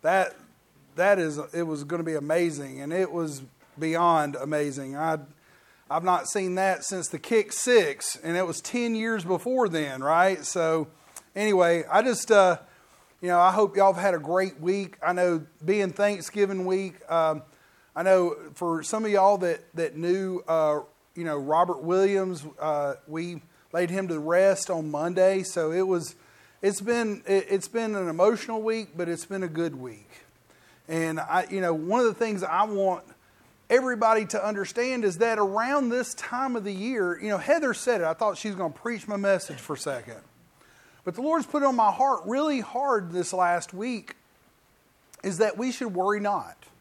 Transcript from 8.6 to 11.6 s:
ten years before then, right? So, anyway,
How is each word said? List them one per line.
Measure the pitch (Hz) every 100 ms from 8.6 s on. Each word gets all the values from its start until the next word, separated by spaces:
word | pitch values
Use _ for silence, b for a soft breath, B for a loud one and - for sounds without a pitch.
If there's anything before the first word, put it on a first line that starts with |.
ten | - 240 240 226
years | 220 220 170
before | 180 240 254 226
then, | 165 147 131
right? | 135 165 190 185 147
So, | 185 165 160 156 B B B B -
anyway, | 214 196